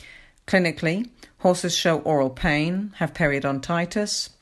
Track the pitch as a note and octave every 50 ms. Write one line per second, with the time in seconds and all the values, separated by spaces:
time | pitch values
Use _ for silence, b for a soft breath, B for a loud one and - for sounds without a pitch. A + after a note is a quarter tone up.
0 | B B B B B B B B B - - F#3+ F3+ E3+ D3+ - - D#3+ E3 G3
1 | A#3+ B3 B B B B B B - F#3 F3+ E3+ - F3+ E3 - - F3+ E3 F3+
2 | - - D#3+ C#3+ C3+ C3+ B2+ - - F3+ D3 D3 D3+ E3 F3+ F#3+ G3+ G#3 F#3+ -
3 | E3+ D#3+ D#3 - F3 D3 C#3+ C#3 C3+ C#3+ C#3 C3+ C3+ - E3+ E3+ E3+ E3+ - G#3+
4 | G#3 G#3 - - - - - _